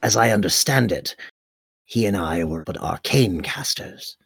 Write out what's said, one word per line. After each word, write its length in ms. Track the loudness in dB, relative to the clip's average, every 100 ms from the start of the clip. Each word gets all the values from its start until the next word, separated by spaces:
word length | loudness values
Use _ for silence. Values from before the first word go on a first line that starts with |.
As 160 | 2 4
I 140 | 4
understand 600 | 4 2 0 2 2 2
it, 240 | 0 -4 -10 -18 _ _ _ _ _ _
he 200 | 0 0
and 120 | 0
I 260 | -2 -2
were 200 | -2 -4
but 180 | -8 -8
arcane 600 | -6 -6 0 4 4 2
casters. 760 | -6 -8 -6 -6 -8 -14 -18 -18